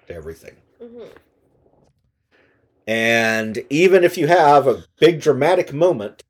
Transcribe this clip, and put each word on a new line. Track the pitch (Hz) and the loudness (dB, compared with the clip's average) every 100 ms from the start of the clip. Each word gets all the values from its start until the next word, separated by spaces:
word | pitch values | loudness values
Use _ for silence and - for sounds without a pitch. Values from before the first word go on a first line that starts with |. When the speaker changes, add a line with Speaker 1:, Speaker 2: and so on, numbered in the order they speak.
| - | -20
Speaker 1:
to | |
everything. | 85 78 80 - - _ _ | -18 -18 -20 -20 -20 _ _
Speaker 2:
Mm-hmm. | 240 240 202 - _ _ _ _ _ _ _ _ _ _ _ _ _ _ _ _ - | -20 -20 -20 -20 _ _ _ _ _ _ _ _ _ _ _ _ _ _ _ _ -8
Speaker 1:
And | 113 113 117 113 110 110 110 - | -4 0 0 0 -2 -6 -10 -6
even | 143 185 185 | 0 2 4
if | 175 175 | 2 -2
you | 147 | 0
have | 180 147 147 131 | 2 4 4 2
a | 98 - - | -2 -6 0
big | 156 160 | 0 2
dramatic | 151 131 151 180 - | -2 0 0 0 -2
moment | 139 180 131 104 - _ | -2 -2 -2 -8 -14 _